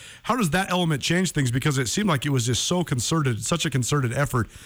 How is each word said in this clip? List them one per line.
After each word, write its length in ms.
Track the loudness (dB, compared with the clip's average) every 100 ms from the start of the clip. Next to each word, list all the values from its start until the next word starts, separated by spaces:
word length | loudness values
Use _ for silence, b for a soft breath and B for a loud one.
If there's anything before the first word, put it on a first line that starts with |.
| B B
how 120 | -2 0
does 140 | 2
that 200 | 0 0
element 300 | 0 0 0
change 300 | 0 0 2
things? 200 | 0 0
Because 260 | 2 0 0
it 100 | 0
seemed 180 | 0 0
like 180 | 0 0
it 40 |
was 160 | 0 2
just 180 | 0
so 200 | 0 0
concerted, 600 | 0 -2 0 0 2 0
such 220 | -2 -2 0
a 40 |
concerted 440 | -2 0 0 0
effort 340 | 0 0 0 -2 B